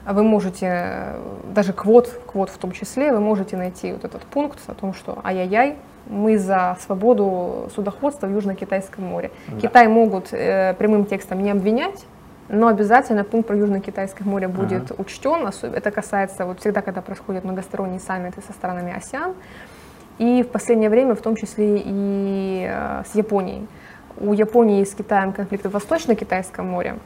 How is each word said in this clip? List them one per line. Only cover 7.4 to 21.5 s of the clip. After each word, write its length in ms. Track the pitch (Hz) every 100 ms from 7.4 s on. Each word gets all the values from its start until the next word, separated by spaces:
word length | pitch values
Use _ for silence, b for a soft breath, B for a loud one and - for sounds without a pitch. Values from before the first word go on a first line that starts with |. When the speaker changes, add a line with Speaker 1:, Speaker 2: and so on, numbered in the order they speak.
| 135 - - -
Speaker 1:
судоходства 500 | 202 - 285 285 196
в 60 | 202
Южно-Китайском 680 | 196 185 190 190 196 -
море. 260 | 185 175 - B B
Speaker 2:
Да. 140 | 113
Speaker 1:
Китай 260 | 208 240 226
могут, 460 | 226 220 190 185
э, 420 | - 190 190 190
прямым 300 | 180 208 214
текстом 360 | 202 190 - 185
не 120 | 202
обвинять, 520 | 202 196 233 349 403 - - - - -
но 180 | 202 226
обязательно 560 | 202 208 240 269 214
пункт 240 | 202 226 220
про 100 | 208
Южно-Китайское 680 | 208 196 190 196 190 - 202
море 220 | 196 185
будет 420 | 185 190 185 -
Speaker 2:
Мгм. 100 | -
Speaker 1:
учтен. 460 | 196 - 269 339 220
Осо-, 220 | - -
это 200 | - 214
касается 520 | 208 - 202 196 -
вот 140 | 180 180
всегда, 220 | 214 202
когда 180 | 196 185
происходят 420 | 180 196 - 190
многосторонние 560 | 190 185 185 - 190 185
саммиты 420 | - 185 180 190
со 80 | -
странами 400 | 202 185 180 175 180
асеан. 380 | - 269 349 370 B B B B B B B -
И 240 | 233 247
в 60 | 240
последнее 420 | 208 - 233 214
время 240 | 226 262
в 60 | 214
том 140 | 220 226
числе 440 | 202